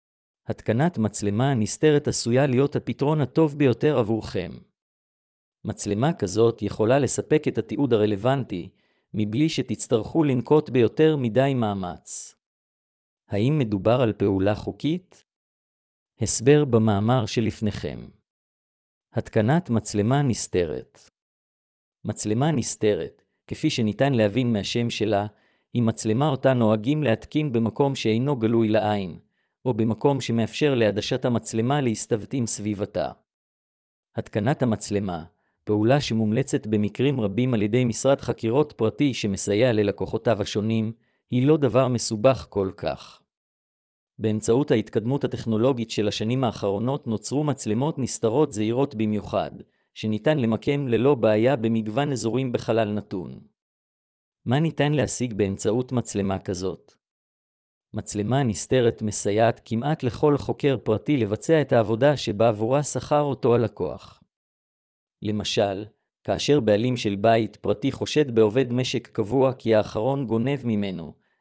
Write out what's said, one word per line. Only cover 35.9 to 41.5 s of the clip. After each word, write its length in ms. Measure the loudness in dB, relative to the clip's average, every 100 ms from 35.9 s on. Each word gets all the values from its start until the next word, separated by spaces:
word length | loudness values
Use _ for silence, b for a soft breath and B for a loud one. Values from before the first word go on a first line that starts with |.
| 2
שמומלצת 680 | 0 0 0 0 -2 -4 -2
במקרים 520 | 0 0 0 0 0
רבים 340 | -2 0 0
על 80 | 0
ידי 240 | 2 2 0
משרד 360 | 0 2 2
חקירות 520 | 0 -4 0 0 0
פרטי 400 | 0 -2 0 -2
שמסייע 600 | 0 -4 -4 0 2 2
ללקוחותיו 680 | 2 0 -2 -4 -2 0 0
השונים, 520 | -2 -2 -2 -2 -2 -8 _ _ _
היא 160 | 0
לא 100 | 4